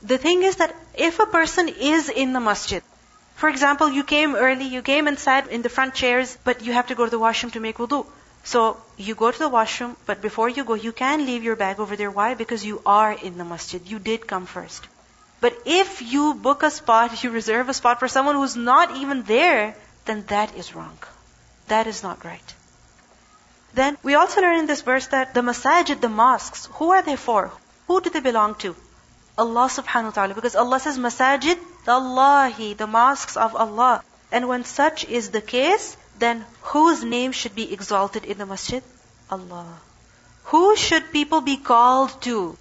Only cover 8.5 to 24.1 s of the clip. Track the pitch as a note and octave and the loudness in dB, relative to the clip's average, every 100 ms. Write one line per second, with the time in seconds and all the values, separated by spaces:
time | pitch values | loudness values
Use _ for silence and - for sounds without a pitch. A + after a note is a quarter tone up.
8.5 | A#3+ A3+ - - - G3 A3 A3+ B3 D4+ | 2 2 0 -14 -14 -10 -2 -2 0 0
9.5 | B3 A3 - A#3+ A#3+ - G3+ G#3 G#3 A3+ | 0 0 -4 -10 -12 -8 -6 -6 -2 -2
10.5 | B3 A#3+ A3+ A3+ A3+ B3+ D4+ C4+ A#3+ A3+ | -2 -4 -4 -6 -4 -2 0 -2 -4 -4
11.5 | A3 G3 G3 G#3 G3+ G#3 G3 G#3+ B3 A3+ | -2 -4 -4 -8 -6 -6 -2 -2 -2 -6
12.5 | A#3 G#3 G#3 - G#3 G#3+ G#3+ F#3+ F3 F3 | -6 -8 -6 2 4 4 0 -10 -12 -12
13.5 | E3+ - F3+ F3 A3 G3+ A3+ A3+ F#3+ F#3 | -12 -12 -14 -12 -10 -6 -6 -4 -8 -8
14.5 | F#3 - - - _ _ _ _ _ A#3+ | -14 -14 -18 -20 _ _ _ _ _ 0
15.5 | - - E4+ F#4+ F#4 A3+ C4+ D4 B3 A3 | 0 0 2 2 -2 -4 0 2 0 0
16.5 | C#4 D4+ D4 - A3+ A#3+ A3+ B3 A3+ A3 | 2 2 -2 4 4 4 0 -6 -4 -2
17.5 | A3 B3+ C4 A#3+ A#3+ B3+ C4+ C#4 C#4+ C#4 | -2 -2 0 0 2 0 0 2 0 -2
18.5 | A#3+ A#3+ C4+ E4+ C4+ C4+ C#4 G#3 A3 F4 | -2 4 4 4 0 -6 -6 0 2 4
19.5 | C4+ G#3+ G#3+ - _ - G#3+ G#3 G#3 G#3+ | 2 0 -6 -20 _ -8 -8 -2 -2 -2
20.5 | - F3 D#3+ D#3+ D#3 - - _ _ _ | -6 -16 -16 -16 -18 -20 -20 _ _ _
21.5 | _ - G#3+ A3 G3+ G3 - E3+ F3 - | _ -2 0 0 -6 -10 -12 -14 -18 -20
22.5 | - _ _ _ _ _ _ _ _ _ | -20 _ _ _ _ _ _ _ _ _
23.5 | _ _ B3+ C4+ C#4+ B3+ | _ _ -2 -2 -2 0